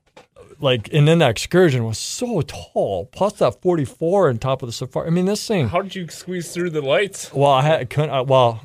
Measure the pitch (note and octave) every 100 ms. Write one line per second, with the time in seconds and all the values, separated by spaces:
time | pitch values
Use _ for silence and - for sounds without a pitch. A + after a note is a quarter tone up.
0 | _ - _ - - - C#3 B2+ - D#3
1 | D3 E3+ C3+ G#2+ - F3+ F3 B2+ A2+ G#2+
2 | - - A#3+ F#3+ - - - A3 C3 F#2
3 | - - G3+ - C#3+ - F3+ E3+ C3 -
4 | E3 G3+ D#3 A2+ C3 C3 A#2+ - B2+ -
5 | E3 F3 F#3 G#3 - G3 A2+ F3 F#3+ F#3+
6 | E3 - F3 F3+ D#3+ F3 F3+ D#3 C3+ F3
7 | G3 - - C#3 C#3+ C3 D3+ D#3+ B2 D3
8 | D3+ C3 C3+ C3 A#2+ A2